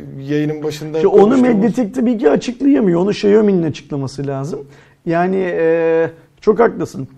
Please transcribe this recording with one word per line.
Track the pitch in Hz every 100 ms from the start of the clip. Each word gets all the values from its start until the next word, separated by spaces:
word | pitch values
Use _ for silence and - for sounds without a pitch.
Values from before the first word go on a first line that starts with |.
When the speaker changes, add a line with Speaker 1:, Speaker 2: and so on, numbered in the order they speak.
| 143 139 135
Speaker 1:
yayının | 147 151 151
başında | 151 147 156 156
Speaker 2:
İşte | 185
onu | 196
Speaker 1:
konuştuğumuz | 202 262 247
Speaker 2:
Mediatek | 220 220 254 208
tabii | 254 240 220
ki | 277
açıklayamıyor. | 196 - 233 277 277 208 170
Onu | 196
Xiaomi'nin | 196 208 208 214 190
açıklaması | 160 - - 147 131 - 139
lazım. | 135 139 208 - - _ _ 175
Yani, | 165 180 190 185 170
e, | 165 165 165 165 160 - _ _
çok | - 208
haklısın. | 233 - 160 - 131